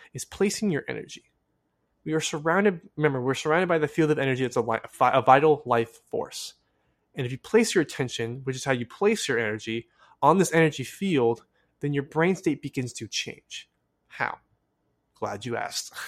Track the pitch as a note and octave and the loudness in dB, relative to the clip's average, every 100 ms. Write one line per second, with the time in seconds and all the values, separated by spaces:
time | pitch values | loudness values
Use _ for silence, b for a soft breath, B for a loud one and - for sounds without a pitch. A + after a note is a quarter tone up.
0 | B C3+ - - G3+ - G#3 D3+ - - | B -16 -12 -2 -2 0 -2 -2 -4 -10
1 | - - _ _ _ _ _ _ _ _ | -12 -18 _ _ _ _ _ _ _ _
2 | - D#3 D3+ D#3+ D#3 F3 G#3 E3+ - - | -4 -2 -2 -2 0 2 2 0 -6 -2
3 | D3+ C3+ B2 C3 D3+ D#3+ F3+ E3+ D3+ - | 0 2 -2 -2 0 2 2 2 0 2
4 | D3+ D3+ C3+ B2+ B2+ B2 A2+ A2+ - - | 2 2 0 0 0 0 0 -2 -4 0
5 | B2+ C3+ B2 C3 D#3 D3 B2 A#2+ A2+ - | 2 4 6 6 6 2 2 0 0 -6
6 | _ - - - - - _ _ _ _ | _ -8 -8 -10 -14 -16 _ _ _ _
7 | _ - B2 C3 - A3 A#3 F#3+ D3 - | _ -8 -6 -8 0 2 4 2 0 -2
8 | B2+ - A#2 B2+ C3+ B2+ C#3+ C3 A#2+ - | -6 -6 -8 -6 -8 -6 -2 -2 -4 -2
9 | G3+ A3 - A#2+ A2 A2 - A2+ - b | 0 0 0 -2 -2 -4 -6 -8 -10 b
10 | b b C#3 F#3 E3 E3 D#3+ D3 B2 - | b b 4 4 4 4 2 0 -10 -6
11 | G3 D3+ A#2 A#2 _ _ _ _ C#3+ C#3+ | 0 2 2 0 _ _ _ _ -4 -4
12 | C#3 D#3 E3+ F#3 - D3 C#3 - B2 - | -2 0 0 0 -2 -4 -4 -6 -8 -8
13 | A2 - - - _ - - _ _ _ | -10 -8 -8 -12 _ -18 -18 _ _ _
14 | _ - - - _ _ _ _ _ _ | _ -8 -6 -8 _ _ _ _ _ _
15 | _ _ G#2+ G#2 A#2+ A2 - - - - | _ _ -8 -6 -6 -6 -6 -8 -10 -12